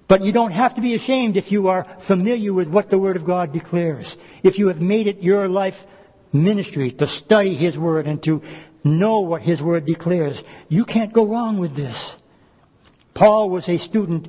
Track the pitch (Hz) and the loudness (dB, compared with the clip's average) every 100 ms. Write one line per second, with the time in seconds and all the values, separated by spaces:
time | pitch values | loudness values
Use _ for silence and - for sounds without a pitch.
0 | - 190 196 226 226 170 247 247 240 226 | 4 6 6 2 0 2 0 0 -2 -2
1 | - 262 233 190 - 202 190 185 - - | 0 0 0 -2 0 0 2 0 -4 -10
2 | - 185 208 240 208 185 156 196 202 196 | 0 0 2 -2 0 -2 0 0 2 0
3 | 196 180 160 180 170 160 - 175 170 127 | 0 -2 -2 -2 -2 -6 -4 -2 -2 -6
4 | - - - - 190 196 196 156 180 220 | -12 -16 -20 0 2 4 0 0 0 0
5 | 202 190 175 202 190 190 190 185 - - | -2 -2 0 2 0 -2 -4 -6 -18 -20
6 | - _ _ 143 180 202 170 147 127 127 | -20 _ _ 0 2 0 -4 -6 -6 -2
7 | 147 - - 220 196 143 170 143 170 160 | -4 -4 2 2 2 0 -2 -2 -2 -2
8 | 147 151 156 151 - - - _ 147 160 | -4 -4 -2 -4 -6 -18 -20 _ 0 2
9 | 214 220 175 165 - 156 160 170 147 165 | 2 0 -2 -4 -2 -2 -2 -2 -2 -4
10 | 170 175 143 120 - - - 160 233 226 | -2 -2 -2 -6 -14 -20 -2 -2 0 -2
11 | 214 226 208 233 226 208 170 139 131 113 | 0 2 2 0 -2 -2 -4 -6 -8 -10
12 | - - _ _ _ _ _ _ _ _ | -12 -16 _ _ _ _ _ _ _ _
13 | _ - 208 214 202 180 175 175 - 220 | _ 4 4 4 0 -2 -2 -4 -2 -2
14 | 175 165 | -2 -4